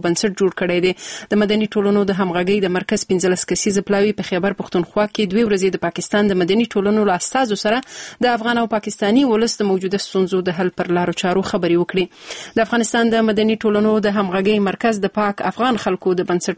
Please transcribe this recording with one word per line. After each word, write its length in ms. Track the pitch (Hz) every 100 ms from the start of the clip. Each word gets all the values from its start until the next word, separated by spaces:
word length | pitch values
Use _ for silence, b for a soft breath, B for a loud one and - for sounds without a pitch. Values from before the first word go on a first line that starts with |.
| 175
بنسټ 260 | 170 220 190
جوړ 160 | 190 -
کړی 180 | 180 175 185
دی. 60 | 180 B B B
د 100 | 208
مدني 260 | 208 214 214
ټولنو 280 | 214 202 202
د 140 | 196 190
همغږۍ 380 | 190 170 180 208 190
د 80 | 180
مرکز 300 | 190 - -
پنځلس 360 | 185 180 180 -
کسیز 260 | 175 214 196 196
پلاوي 260 | 202 208 208
په 100 | 185
خیبر 280 | 180 196 196
پښتونخوا 440 | - 180 170 208 208
کې 240 | - 202
دوې 120 | 202 226
ورځې 200 | 196 190 180
د 80 | 170
پاکستان 460 | 220 - 208 208
د 80 | 185
مدني 240 | 175 208 233
ټولنو 320 | 208 196 214 202
له 100 | 180
استازو 380 | - 262 254 202
سره 160 | 208 240 - B B B
د 120 | 247
افغان 280 | 233 226 233
او 20 | 226
پاکستاني 500 | 214 214 - 202 240
ولس 320 | 277 214 233 -
د 100 | 202
موجوده 320 | 190 185 196 -
ستونزو 360 | 196 185 185 180
د 100 | 165
حل 160 | 185 -
پر 120 | 180 175
لارو 180 | 175 170
چارو 240 | 185 185 190
خبرې 240 | 202 175 170
وکړي. 280 | 175 185 175 B B B B -
د 100 | 220
افغانستان 480 | 233 226 240 233
د 120 | 226 220
مدني 260 | 208 220 220
ټولنو 400 | 220 208 214 214
د 180 | 208 202
همغږۍ 500 | 190 185 196 214 196
مرکز 320 | 180 233 214 190
د 100 | -
پاک 260 | 208 202 -
افغان 300 | - 254 220 202
خلکو 280 | 185 190
د 160 | 180 180
بنسټ 240 | 175 -